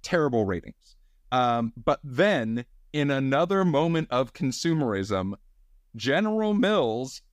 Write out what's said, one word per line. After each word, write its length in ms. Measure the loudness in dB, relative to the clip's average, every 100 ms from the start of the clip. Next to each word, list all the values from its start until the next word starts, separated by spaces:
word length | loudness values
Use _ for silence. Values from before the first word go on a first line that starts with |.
"Terrible 420 | -2 0 2 2
ratings." 520 | 0 -2 -8 -20 _ _ _ _ -4
Um, 420 | 0 0 0 -2 -4
but 240 | -2 -2
then, 640 | -4 2 2 2 -2 -4 -8 -20 _
in 180 | -2 0
another 540 | 0 0 0 2 2
moment 440 | 2 2 2 0 0
of 220 | -2 -2
consumerism, 1000 | -4 -4 -2 0 0 0 -2 -2 -2 -4 -8 -16 _ _ -20 _ -6
General 580 | 0 0 0 0 0
Mills 680 | 2 2 2 0 -2 -6 -12 _